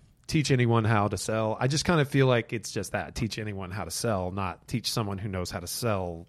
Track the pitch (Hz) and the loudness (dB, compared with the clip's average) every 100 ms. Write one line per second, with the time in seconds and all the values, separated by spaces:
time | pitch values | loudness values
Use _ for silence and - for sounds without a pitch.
0 | - _ - 160 139 131 120 117 107 110 | -20 _ -2 0 4 4 6 4 4 4
1 | 101 101 - 110 110 110 127 151 - 170 | 2 0 -2 0 0 0 0 2 4 4
2 | 135 139 131 120 - 117 - 110 92 104 | 4 4 4 4 2 -6 -6 -6 -4 -4
3 | 76 - 113 - 107 98 90 98 87 - | -4 -4 -4 -4 -6 -6 -6 -6 -6 -2
4 | 117 98 90 95 95 82 - 123 - - | 0 0 0 -2 -4 -4 -6 -4 -2 -2
5 | 104 98 107 92 87 92 85 - 120 101 | -2 -4 -4 -4 -4 -6 -8 -4 0 0
6 | 90 82 | -2 -6